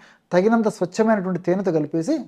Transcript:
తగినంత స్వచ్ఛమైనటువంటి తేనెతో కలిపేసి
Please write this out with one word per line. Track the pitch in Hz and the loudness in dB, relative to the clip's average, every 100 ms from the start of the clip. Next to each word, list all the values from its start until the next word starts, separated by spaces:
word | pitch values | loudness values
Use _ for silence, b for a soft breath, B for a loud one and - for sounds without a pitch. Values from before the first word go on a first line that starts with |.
| b b _ | b b _
తగినంత | 175 202 226 214 | 0 2 2 0
స్వచ్ఛమైనటువంటి | - 175 - 226 214 185 175 | -2 -4 0 2 0 -2 -4
తేనెతో | 175 185 190 | -2 -2 0
కలిపేసి | 165 147 165 165 302 | -2 -2 -4 -2 -4